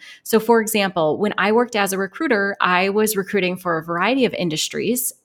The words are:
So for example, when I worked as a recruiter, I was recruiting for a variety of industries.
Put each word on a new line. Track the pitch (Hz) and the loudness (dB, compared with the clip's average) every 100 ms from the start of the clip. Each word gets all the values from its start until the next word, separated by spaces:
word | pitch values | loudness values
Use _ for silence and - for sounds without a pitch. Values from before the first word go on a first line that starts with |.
| - - | -18 -18
So | - 220 | -2 0
for | 220 233 | 4 2
example, | 220 220 196 180 156 139 | 2 0 0 2 2 2
when | 208 - | 0 0
I | 190 | 2
worked | 220 240 214 | 2 0 0
as | 196 | -2
a | 190 | -2
recruiter, | 196 - 320 220 196 196 | -4 -4 0 0 0 0
I | 185 180 190 | 0 2 2
was | 202 214 202 | 2 0 0
recruiting | 196 202 180 180 | -2 -2 -2 -2
for | 180 165 | -2 -4
a | |
variety | 160 170 196 269 | -2 -2 0 2
of | 233 | 0
industries. | 160 175 156 - 156 143 247 - - | 0 -2 -2 -4 -4 -2 -2 -4 -8